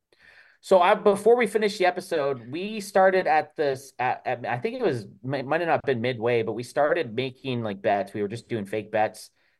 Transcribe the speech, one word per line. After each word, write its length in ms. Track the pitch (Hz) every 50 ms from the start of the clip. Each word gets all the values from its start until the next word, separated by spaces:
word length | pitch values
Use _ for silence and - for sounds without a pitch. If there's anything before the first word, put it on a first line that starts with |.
| _ _ _ _ _ - _ - - _ _ _
So 200 | _ - 196 185
I, 140 | 175 180 214
before 400 | 202 - 208 202 190 196 214 233
we 100 | 247 247 202
finish 300 | - 220 214 208 202 -
the 80 | 185
episode, 640 | 180 180 190 185 - 175 160 143 139 139 123 113 117
we 300 | 127 165 185 202 220 220
started 460 | 196 196 - 196 190 190 185 185 180 147
at 280 | 151 156 151 - _
this, 380 | - 156 143 135 127 - - _ -
at, 220 | 123 127 107 - -
at, 200 | - 127 113 120
I 120 | 104 117 123
think 180 | 123 226 233
it 60 | 262 247
was, 220 | 196 143 120 101 98 - - -
might, 220 | 127 139 135 127
might 160 | 131 151 165
have 60 | 175 165
not 140 | 151 127 -
been 160 | - 135 117
midway, 400 | 110 123 131 117 104 120 123 120
but 120 | 113 101 110
we 100 | 107 120
started 500 | 117 - 151 143 151 165 175 160 123 104
making, 480 | 113 127 131 127 - - 139 127 120 117
like, 180 | 107 101 98
bets. 320 | 98 110 101 101 98 98 -
We 80 | 110
were 60 | 104 101
just 220 | 104 117 - _
doing 160 | 120 110 101
fake 260 | 98 - 110 104 -
bets. 380 | - 110 107 107 - - - - _ _ _ _ _ _